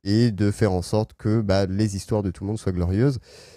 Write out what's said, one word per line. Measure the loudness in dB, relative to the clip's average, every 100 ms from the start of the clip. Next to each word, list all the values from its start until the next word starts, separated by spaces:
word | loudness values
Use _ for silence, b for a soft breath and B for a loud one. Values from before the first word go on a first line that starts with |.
et | 0 2 2
de | 2 0
faire | 2 0
en | 0
sorte | 0 -2 -2
que, | -4 -2 0
bah, | 2 0 0
les | 0 -2 -2
histoires | -4 -2
de | -2
tout | -4
le | -6
monde | -4
soient | -4
glorieuses. | -2 0 2 2 0 B B B